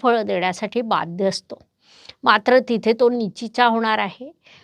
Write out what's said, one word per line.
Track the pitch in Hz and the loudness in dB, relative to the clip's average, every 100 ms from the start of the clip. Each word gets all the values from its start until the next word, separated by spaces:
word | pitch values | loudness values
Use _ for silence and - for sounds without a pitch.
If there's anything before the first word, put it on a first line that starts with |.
फळ | 254 233 | 4 2
देण्यासाठी | 208 185 180 185 202 240 | 0 -2 -2 -4 -6 -4
बाध्य | 226 170 165 175 | -2 -2 -2 -2
असतो, | 190 - - - _ _ _ _ - - | -2 -2 -8 -20 _ _ _ _ -20 -4
मात्र | - 208 208 247 233 | 2 2 4 4 4
तिथे | 226 220 233 | 0 0 2
तो | 240 | 2
निचीचा | 240 208 - 226 - 240 | 2 -4 -8 -8 0 0
होणार | 226 220 214 | 2 0 -2
आहे. | 202 - 269 - _ - | -4 -8 -18 -20 _ -20